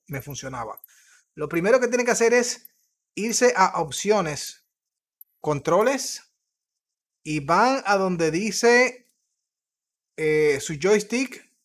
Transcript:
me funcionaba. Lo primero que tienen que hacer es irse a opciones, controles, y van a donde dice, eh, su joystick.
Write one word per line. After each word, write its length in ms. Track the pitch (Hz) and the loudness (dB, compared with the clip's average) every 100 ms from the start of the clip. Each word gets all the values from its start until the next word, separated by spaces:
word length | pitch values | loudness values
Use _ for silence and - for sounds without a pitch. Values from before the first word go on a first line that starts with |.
| - | -14
me 140 | 139 | -12
funcionaba. 640 | 131 135 135 127 113 - _ _ _ _ _ | -12 -14 -12 -10 -12 -14 _ _ _ _ _
Lo 140 | - 151 | -12 -6
primero 320 | 170 185 254 | -2 2 2
que 80 | 240 | 2
tienen 160 | 247 | -2
que 80 | 240 | 0
hacer 220 | 233 226 | 2 2
es 340 | 240 240 - _ _ _ _ _ | 2 0 -6 _ _ _ _ _
irse 400 | - 214 220 247 190 | -8 -4 2 2 4
a 240 | 185 - | 2 0
opciones, 840 | 156 131 196 214 165 143 - - _ _ _ _ _ _ _ _ | -6 -6 -2 0 -2 -6 -12 -16 _ _ _ _ _ _ _ _
controles, 840 | - 147 - 175 226 269 - - _ _ _ _ _ _ _ _ _ _ | -4 -2 2 2 2 0 -6 -12 _ _ _ _ _ _ _ _ _ _
y 180 | 156 151 | -8 -6
van 420 | 139 170 240 269 190 | 0 2 4 2 0
a 100 | 202 | 0
donde 340 | 190 180 160 | 0 0 0
dice, 760 | 160 214 190 233 240 254 - _ _ _ _ _ _ _ _ _ _ _ - | 0 -2 0 4 4 4 -2 _ _ _ _ _ _ _ _ _ _ _ -4
eh, 420 | 156 151 151 139 | 0 2 2 2
su 180 | - 151 | -2 -2
joystick. 640 | 180 214 208 240 262 - _ _ | 2 2 2 -4 -4 -8 _ _